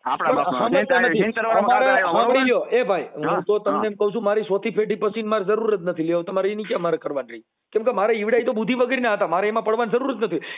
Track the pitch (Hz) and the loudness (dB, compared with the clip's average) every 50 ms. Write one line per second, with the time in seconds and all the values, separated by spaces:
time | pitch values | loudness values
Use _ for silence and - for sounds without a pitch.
0 | _ 127 135 147 175 160 - - 143 175 131 123 208 233 - 277 262 - 269 247 | _ -4 -4 -2 0 0 2 2 0 0 0 -2 0 2 2 2 2 2 2 2
1 | - 175 165 - 190 226 226 226 220 226 226 208 208 240 247 247 262 262 269 254 | 4 2 2 2 0 0 0 -2 -2 2 2 2 4 4 4 4 4 4 2 2
2 | 190 175 170 208 233 233 254 269 262 254 247 185 - - - 240 247 180 196 170 | 2 2 2 2 2 4 4 2 4 2 2 0 0 0 0 0 2 2 0 -2
3 | 131 - - 151 151 - 202 190 175 - 208 208 - - 151 151 214 220 208 196 | -2 -6 -8 -6 -4 -2 -2 -2 0 0 -2 0 0 -2 -2 0 -2 -2 -2 0
4 | 208 208 175 160 156 202 208 214 214 - 185 196 202 226 180 208 214 202 - - | -2 0 0 0 0 0 0 0 0 0 -2 -2 -2 -2 0 0 0 0 0 -2
5 | 202 214 208 226 220 214 214 220 190 175 214 220 226 220 214 190 170 180 175 170 | -2 -2 -2 -2 -2 -2 -2 -2 0 0 0 0 2 0 0 0 0 -4 -4 -2
6 | 160 165 170 175 175 180 190 190 190 196 214 208 214 175 - 190 175 170 160 156 | -2 0 0 0 -2 -2 -2 0 0 0 -2 -4 -6 -4 -4 -2 0 -2 -2 -2
7 | - - 147 135 123 117 117 113 - _ _ _ _ _ - 214 226 254 233 190 | -4 -6 -6 -6 -6 -8 -12 -18 -18 _ _ _ _ _ -4 -2 0 0 0 0
8 | 196 220 226 220 202 214 240 240 233 254 247 214 220 180 247 240 247 240 262 262 | 2 2 2 0 0 2 2 2 2 0 -2 -2 -2 -2 0 0 0 0 0 0
9 | 247 233 208 190 196 165 165 180 202 208 220 226 208 214 220 226 240 220 175 247 | 0 0 0 0 0 0 0 0 0 0 -2 -2 0 0 0 0 0 0 0 0
10 | 262 277 262 208 226 196 170 156 - - - | 0 -2 -2 -2 -2 -2 -2 -4 -6 -8 -14